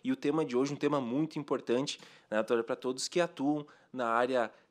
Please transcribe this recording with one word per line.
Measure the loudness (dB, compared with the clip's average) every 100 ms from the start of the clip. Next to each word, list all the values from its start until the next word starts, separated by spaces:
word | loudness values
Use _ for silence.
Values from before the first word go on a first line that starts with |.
E | -4
o | 0
tema | 0 0
de | 2 2
hoje, | 0
um | 0
tema | 0 0
muito | 0 0 -2 -4
importante, | -4 -4 0 0 0 -6 -14 -20 _
né, | -2
doutora, | 2 0
pra | 0
todos | -4 -4 -4 -2
que | 0
atuam | 0 0 0 0 -4 -18 _
na | -4 0
área | 2 4 2 0 -6 _